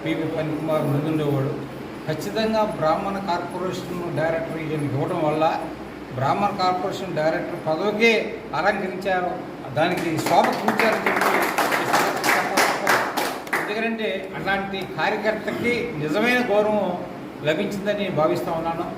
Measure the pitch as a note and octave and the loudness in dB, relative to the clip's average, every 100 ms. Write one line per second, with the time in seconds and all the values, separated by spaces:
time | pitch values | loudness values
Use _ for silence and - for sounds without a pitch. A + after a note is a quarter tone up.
0 | D#3 D#3+ D#3+ D#3 D3+ D3 D#3+ D#3 D3+ C#3 | -2 -2 -2 -2 -2 -2 0 0 2 0
1 | D#3 D#3 D3 C#3 C3+ - - - - - | 0 0 2 0 0 -4 -8 -10 -12 -10
2 | - D#3 G3+ G3+ A3 A3 G#3+ C#3+ D#3 - | -6 -4 -4 -2 0 2 0 2 2 2
3 | G3 G3 F#3 F3 - F3+ F#3 F3+ - F3 | 0 -4 -2 -2 -2 -4 -4 -4 -6 -6
4 | E3+ D3 D#3+ E3 D#3+ D#3+ D#3 D3+ C#3+ C3 | -4 -2 0 0 -2 -6 -4 -2 -2 0
5 | D#3+ F3+ D#3 D#3 D#3+ - - - - - | -2 0 0 4 2 2 -4 -8 -12 -12
6 | - B2 C3+ F#3 G3+ F#3+ F#3 F3+ F#3+ F3+ | -10 -2 0 2 2 2 2 2 -2 -4
7 | F#3+ D#3 D#3 E3+ D#3+ D3+ - D#3+ G3+ G#3 | -4 0 2 2 -2 -4 -2 0 0 4
8 | A3+ A3 - - - C#3+ F#3 G3+ F#3 F#3 | 4 4 0 -6 -6 0 2 2 -2 -4
9 | G3 F#3 F3 - - - - C3 E3+ F3+ | 0 0 0 -4 -8 -10 -6 0 2 2
10 | E3 D#3 - E3+ - - G#3 G#3+ A3 G#3+ | 0 0 4 4 4 2 0 2 2 2
11 | F#3+ - - - - - - - - - | 2 2 2 2 0 2 2 2 2 2
12 | - - - - - - - - - - | 2 2 2 2 2 2 2 2 2 2
13 | - - - - - - - G#3+ A3+ A3+ | 2 -2 -2 -4 -4 -4 -2 -2 -2 -2
14 | G#3+ F#3+ F#3+ D3+ E3+ G3 G3 G3 F3+ D3+ | -2 -2 -6 -6 -2 0 -2 -4 -6 -2
15 | E3+ G#3 G#3+ G#3+ G3 - A#3 A#3+ - D3+ | 0 2 0 0 -2 -2 0 0 -2 -4
16 | D3+ F#3 A#3 B3 A#3+ G3+ G#3 G#3+ F#3 F3+ | 0 2 4 4 4 4 4 2 0 -2
17 | - - - - D3 D#3+ G3+ G3+ G3+ G3 | -6 -10 -12 -4 0 0 0 -2 -2 0
18 | F#3+ D3 D#3+ F3 - E3 E3 E3 F3 | 0 2 2 2 -2 -2 -2 -4 -6